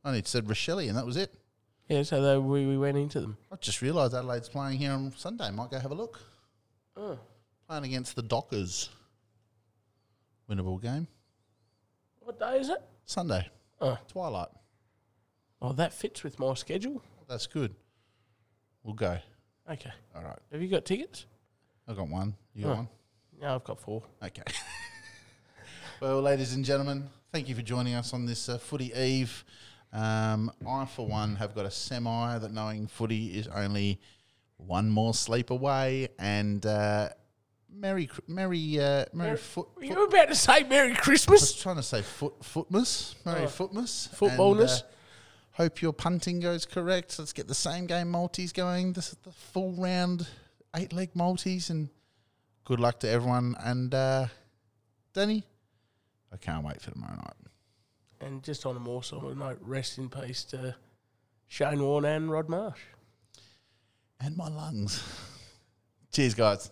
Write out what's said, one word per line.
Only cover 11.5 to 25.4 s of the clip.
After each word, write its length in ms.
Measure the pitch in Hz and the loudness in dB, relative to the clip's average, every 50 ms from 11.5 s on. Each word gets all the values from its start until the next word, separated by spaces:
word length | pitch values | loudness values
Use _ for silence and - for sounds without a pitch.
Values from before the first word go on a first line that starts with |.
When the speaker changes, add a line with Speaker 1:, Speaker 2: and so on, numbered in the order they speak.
| _ _ _ _ _ _ _ _ _ _ _ _ _ _ | _ _ _ _ _ _ _ _ _ _ _ _ _ _
Speaker 2:
What 180 | - 233 233 - | -16 -16 -6 -4
day 200 | - 240 262 269 | -4 0 0 0
is 100 | 269 269 | 0 0
it? 120 | 359 - - - - _ _ | -2 -4 -4 -14 -20 _ _
Speaker 1:
Sunday. 420 | - - 196 175 160 107 92 87 - - _ _ _ _ _ | -6 -6 -4 -2 0 0 0 -2 -4 -10 _ _ _ _ _
Speaker 2:
Oh. 160 | 160 131 117 - - | -2 -2 -2 -2 -10
Speaker 1:
Twilight. 420 | - - 185 180 156 113 92 87 - - - _ _ _ _ _ _ _ _ _ _ _ _ _ _ _ _ _ _ _ _ | -12 -8 -6 -6 -4 -4 -6 -8 -8 -12 -20 _ _ _ _ _ _ _ _ _ _ _ _ _ _ _ _ _ _ _ _
Speaker 2:
Oh, 120 | 123 123 135 | -6 -4 0
that 200 | 131 170 156 - | 0 0 -2 -2
fits 300 | - - - - - - | -6 -8 -8 -8 -8 -12
with 160 | 147 - - | -12 -6 -2
my 140 | 131 131 131 | -2 -2 -2
schedule. 480 | - - - 160 190 208 262 285 254 - - - - - | -2 -6 -6 -6 -4 -4 -6 -8 -8 -12 -16 -20 -20 -14
Speaker 1:
That's 200 | - 123 110 - | -12 -8 -8 -8
good. 260 | - - 156 135 104 95 - _ _ _ _ _ _ _ _ _ _ _ _ _ _ _ _ _ _ _ _ _ | -6 -4 -4 -4 -4 -4 -10 _ _ _ _ _ _ _ _ _ _ _ _ _ _ _ _ _ _ _ _ _
We'll 100 | 110 107 | -12 -6
go. 240 | 107 110 90 87 87 - - - _ _ _ _ _ _ - | -2 -2 -2 -2 -4 -8 -12 -20 _ _ _ _ _ _ -14
Speaker 2:
Okay. 200 | 156 - - 123 - - - _ - | -14 -12 -12 -18 -18 -18 -20 _ -18
Speaker 1:
All 80 | 82 82 | -14 -14
right. 140 | 76 - - _ _ | -14 -14 -16 _ _
Speaker 2:
Have 100 | 147 151 | -8 -6
you 60 | 175 | -2
got 180 | 185 190 165 - | 0 0 -2 0
tickets? 400 | - 185 240 320 - - - - - _ _ _ _ _ _ _ _ _ _ _ | 0 -2 -2 -2 -12 -14 -18 -20 -20 _ _ _ _ _ _ _ _ _ _ _
Speaker 1:
I've 80 | - 110 | -10 -6
got 100 | 98 92 | -6 -6
one. 280 | 73 80 92 98 104 101 - _ _ _ | -4 -4 -2 -2 -4 -6 -8 _ _ _
You 120 | 107 104 | -6 -4
got 60 | 147 | -2
Speaker 2:
Oh. 40 | 127 | -2
Speaker 1:
one? 140 | 107 120 113 - _ _ _ _ _ _ _ _ - | -2 -4 -10 -14 _ _ _ _ _ _ _ _ -10
Speaker 2:
No, 140 | 143 143 131 | -6 -4 -4
I've 80 | 127 - | -6 -6
got 160 | - 104 - | -10 -12 -10
four. 240 | - - 107 113 - - - _ 104 | -8 -8 -8 -8 -10 -14 -16 _ -12
Speaker 1:
Okay. 200 | 87 - - - | -12 -12 -10 -10
<laughs> 60 | - - - - - 880 906 906 932 906 880 880 880 906 - - - - _ | -8 -8 -8 -10 -10 -12 -12 -12 -14 -16 -18 -20 -20 -20 -20 -20 -20 -20 _